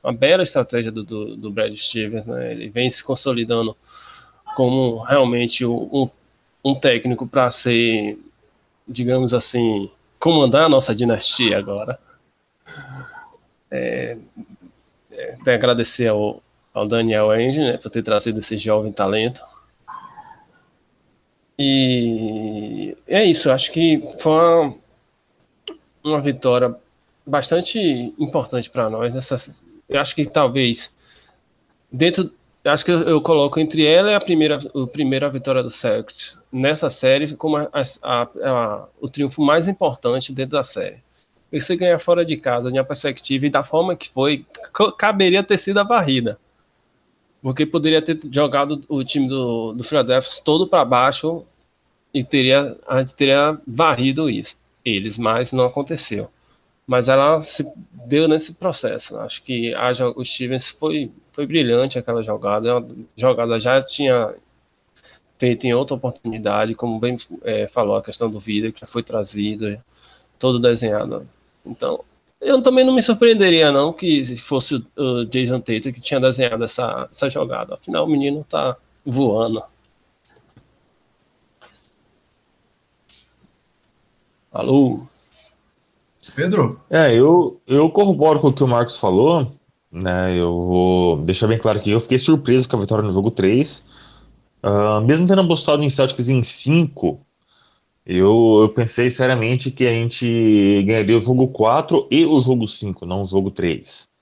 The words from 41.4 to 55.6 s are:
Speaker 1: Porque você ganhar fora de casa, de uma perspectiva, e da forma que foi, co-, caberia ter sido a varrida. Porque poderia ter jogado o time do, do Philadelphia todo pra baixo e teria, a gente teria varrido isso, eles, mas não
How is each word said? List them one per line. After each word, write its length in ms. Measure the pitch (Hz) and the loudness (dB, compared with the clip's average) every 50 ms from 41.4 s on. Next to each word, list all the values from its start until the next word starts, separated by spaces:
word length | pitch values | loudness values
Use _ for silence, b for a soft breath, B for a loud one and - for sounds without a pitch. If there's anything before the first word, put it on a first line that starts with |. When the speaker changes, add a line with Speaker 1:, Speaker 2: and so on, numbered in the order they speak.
| _ _ | _ _
Speaker 1:
Porque 100 | - 147 | -8 -6
você 160 | - - 180 | -4 -4 -2
ganhar 240 | 170 180 180 170 156 | 0 2 2 2 2
fora 240 | - - 175 175 170 | 2 0 2 2 2
de 140 | 160 151 | -2 -4
casa, 340 | - - 131 123 120 123 127 | -4 -2 -2 -2 -2 -2 -2
de 60 | 127 | -2
uma 80 | 135 131 | -2 -2
perspectiva, 600 | 131 147 139 - 143 131 - - - 139 131 139 | -2 -6 -6 -6 -6 -6 -6 -6 -4 -4 -2 0
e 20 | 147 | 0
da 140 | 139 143 - | 0 0 -2
forma 340 | - - 160 175 185 175 | 0 0 0 0 0 -4
que 120 | - - - | -6 -10 -10
foi, 360 | _ 131 135 147 147 135 - _ _ - - - | _ -2 0 0 0 -2 -6 _ _ -20 -20 -14
co-, 220 | - - 208 202 - | -2 0 0 0 0
caberia 500 | - 202 214 214 196 190 180 180 202 196 | 0 0 0 2 2 2 4 4 2 2
ter 140 | - 208 | 0 -2
sido 220 | - - 196 196 208 | -2 0 -2 0 0
a 40 | 202 | 2
varrida. 560 | 202 - 226 175 143 135 127 120 110 107 _ _ _ _ _ _ _ _ _ _ _ _ _ _ _ _ _ _ _ _ _ | 2 2 0 2 0 0 0 -2 -4 -8 _ _ _ _ _ _ _ _ _ _ _ _ _ _ _ _ _ _ _ _ _
Porque 240 | - 131 131 143 151 | -6 -6 -2 -2 -2
poderia 360 | 156 165 165 147 156 156 160 | 0 2 2 4 4 4 2
ter 180 | 156 165 165 160 160 143 | 0 -2 -6 -6 -6 -4
jogado 500 | 127 143 147 139 143 139 143 143 151 143 - | 0 0 0 2 2 0 0 0 -4 -8 -6
o 160 | _ 156 135 127 | _ -4 -4 -4
time 240 | - - 147 135 | -2 -2 -2 0
do, 460 | 127 135 135 127 120 117 117 113 113 110 | 0 -2 -4 -2 -2 -4 -4 -6 -6 -8
do 100 | 120 120 | -10 -8
Philadelphia 460 | - 151 143 123 120 127 131 131 - - - _ | -2 0 0 2 2 2 0 0 -4 -14 -4 _
todo 240 | - 151 165 190 | 2 2 2 2
pra 160 | - - 175 139 | 2 4 2 4
baixo 600 | 120 127 123 127 139 139 - - 160 170 165 - _ _ _ _ _ _ _ _ _ _ _ _ _ - | 4 4 4 4 2 0 -2 -4 -6 -6 -6 -12 _ _ _ _ _ _ _ _ _ _ _ _ _ -6
e 100 | 143 127 | -6 -4
teria, 520 | - - 139 127 127 131 139 143 131 - - _ | 0 0 2 4 4 4 2 2 -2 -8 -14 _
a 140 | - 131 131 | -2 -2 -2
gente 160 | 131 131 - | -2 -2 -2
teria 420 | - 143 135 135 143 147 151 156 147 _ | 0 2 4 4 4 4 2 0 -4 _
varrido 640 | 135 113 123 165 160 135 120 127 135 135 151 160 143 | -10 -2 0 2 2 2 2 0 -2 0 0 -2 -2
isso, 280 | 110 107 117 - - _ _ _ _ _ _ | -4 -4 -8 -12 -18 _ _ _ _ _ _
eles, 340 | 123 107 98 98 110 104 | -4 -4 -4 -4 -6 -8
mas 360 | 113 120 110 113 120 123 120 131 | -4 -2 0 0 0 -2 -2 0
não 100 | 127 | 0